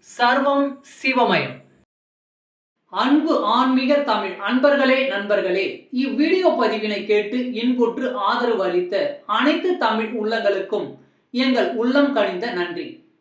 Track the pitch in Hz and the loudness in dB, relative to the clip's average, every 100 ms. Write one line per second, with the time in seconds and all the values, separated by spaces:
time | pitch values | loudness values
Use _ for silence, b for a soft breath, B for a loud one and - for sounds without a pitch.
0 | _ - 247 269 277 277 277 - - - | _ 0 2 2 2 0 0 -4 -20 -8
1 | 262 254 220 170 135 - - _ _ _ | -2 0 2 2 -2 -10 -20 _ _ _
2 | _ _ _ _ _ _ _ _ _ 185 | _ _ _ _ _ _ _ _ _ -2
3 | 247 294 311 - 202 240 254 254 254 285 | 2 4 4 0 2 2 4 2 2 2
4 | - 208 190 - 202 254 285 285 269 262 | 2 -2 -2 -6 -2 2 4 4 2 2
5 | 262 196 208 208 190 185 190 - - 247 | 0 -4 0 0 0 -2 -2 -6 -8 -4
6 | 269 214 320 370 349 - 220 214 214 196 | -2 0 2 4 2 2 0 -2 -4 -6
7 | 208 208 208 254 247 214 240 247 226 233 | 0 0 0 -4 -4 -2 -2 2 0 0
8 | 254 - 196 240 240 196 190 180 175 196 | -4 -2 -2 0 0 0 0 0 -2 -2
9 | - - - 214 269 339 370 - 226 214 | -2 -6 -4 0 2 0 0 0 0 0
10 | 220 240 208 226 202 190 - 208 139 - | -2 -4 -2 0 0 -2 -2 -6 -6 -12
11 | b b b 240 254 240 202 226 240 277 | b b b -2 0 2 0 0 2 4
12 | 285 233 196 180 - 180 175 165 - - | 2 2 -2 -2 -6 -4 -6 -6 -12 -14
13 | _ _ | _ _